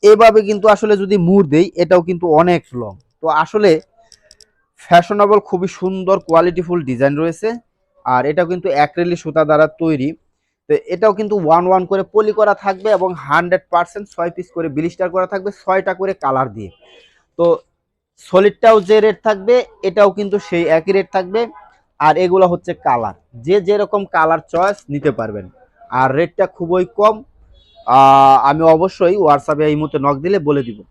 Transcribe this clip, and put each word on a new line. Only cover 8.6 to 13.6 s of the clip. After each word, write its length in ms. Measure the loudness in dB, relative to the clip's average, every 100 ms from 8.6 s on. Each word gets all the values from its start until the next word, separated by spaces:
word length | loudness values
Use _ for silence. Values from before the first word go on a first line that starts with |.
| -4
অ্যাক্রিলিক 500 | -2 -2 -2 -4 -4
সুতা 260 | -4 -2 0
দ্বারা 220 | 2 0
তৈরি, 440 | 0 -4 -2 -4 -8 _ _ _ _ _
তো 60 | -4 -4
এটাও 280 | -2 0
কিন্তু 320 | 0 0 -2 2
ওয়ান 220 | 2 4
ওয়ান 180 | 0 0
করে 180 | -4
পলি 280 | -2 -2 0
করা 220 | 0 0
থাকবে 380 | 0 -4 -4 -2
এবং 220 | 0 -2
হান্ড্রেড 480 | -6 -2 -2 0 -4